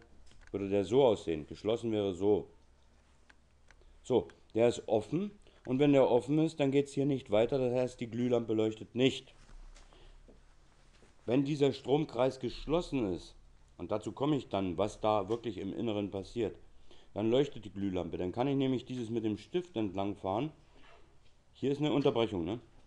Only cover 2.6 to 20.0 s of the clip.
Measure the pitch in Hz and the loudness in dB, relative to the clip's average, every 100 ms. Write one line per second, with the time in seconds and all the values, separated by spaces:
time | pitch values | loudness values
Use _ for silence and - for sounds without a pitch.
2.6 | _ _ _ _ _ _ - - _ _ | _ _ _ _ _ _ -20 -20 _ _
3.6 | - - - - - 117 - - _ 110 | -20 -20 -20 -12 0 2 0 -12 _ 2
4.6 | 120 - - 107 104 156 202 - - - | 2 2 0 -2 0 -4 -4 -10 -20 -14
5.6 | - 127 147 139 104 120 117 156 160 - | -2 2 6 6 6 4 2 2 2 0
6.6 | 139 139 139 143 139 131 - 104 120 139 | 2 2 0 0 0 -2 2 2 4 2
7.6 | 127 123 123 - 117 117 123 120 113 110 | 0 0 -2 -4 -6 -2 2 2 2 0
8.6 | 110 110 98 117 135 - - - - - | 0 -2 -6 2 2 2 -10 -20 -20 -20
9.6 | - - - - - - - - - - | -20 -20 -20 -20 -20 -20 -20 -20 -20 -20
10.6 | - - - - - - - 135 139 147 | -20 -20 -20 -20 -20 -12 0 0 2 2
11.6 | 139 - 110 147 - 113 131 - 117 - | 2 0 0 0 0 0 0 0 -8 -8
12.6 | - 165 165 139 101 82 - - - - | -4 -4 -2 -2 -2 -4 -8 -20 -20 -20
13.6 | - - 87 104 110 - 143 139 - 98 | -20 -12 -6 -6 -6 -4 -2 -2 -2 -2
14.6 | 95 82 104 - 107 107 92 120 120 95 | -2 -2 -2 0 0 0 0 -4 -6 -8
15.6 | 98 - 113 104 101 98 92 120 98 - | -8 -4 -2 -2 -2 -6 -8 -4 -4 -6
16.6 | - - - - - 98 110 127 143 117 | -20 -20 -20 -20 -12 -4 0 2 0 -4
17.6 | 101 98 98 90 82 82 90 110 139 139 | -12 -6 -4 -2 -4 -4 -4 -2 0 0
18.6 | 135 127 - 127 110 117 110 101 - 180 | 0 -2 -4 -8 -6 -2 -2 -4 -4 -6
19.6 | 175 113 104 95 | -6 -4 -4 -2